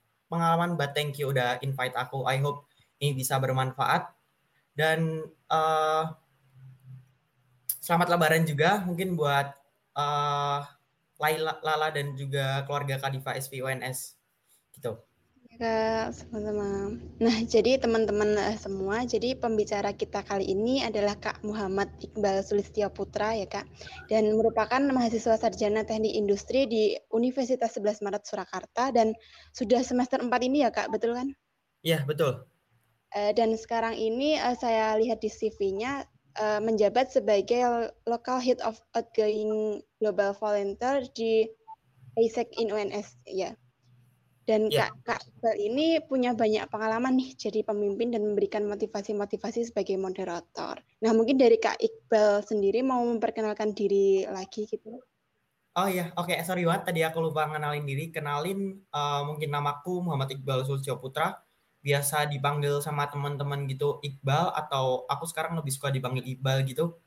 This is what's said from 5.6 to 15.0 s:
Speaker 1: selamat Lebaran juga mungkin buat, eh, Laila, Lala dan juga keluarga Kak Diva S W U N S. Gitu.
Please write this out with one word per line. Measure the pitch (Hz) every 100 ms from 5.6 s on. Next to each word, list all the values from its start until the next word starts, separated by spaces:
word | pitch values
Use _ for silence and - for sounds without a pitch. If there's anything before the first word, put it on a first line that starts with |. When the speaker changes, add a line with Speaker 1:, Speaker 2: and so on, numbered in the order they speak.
| 156 156 156 156 160 - _ _ _ - - - 131 - - _ _ _ _ _ - -
Speaker 1:
selamat | - 170 170
Lebaran | 175 156 160 156
juga | 143 165 202 180
mungkin | 170 190 170
buat, | 143 139 139 - _ _ _ 143
eh, | 143 147 143 143 143 143 143 - _ _ _ -
Laila, | 156 160 160 151
Lala | 156 156 156
dan | 147 143
juga | 135 139 139 135 135 139
keluarga | 143 139 135
Kak | 139
Diva | 131 135
S | 117 -
W | 135 131
U |
N | 127
S. | 127 123 - - _ _ _ _ _
Gitu. | - 117 104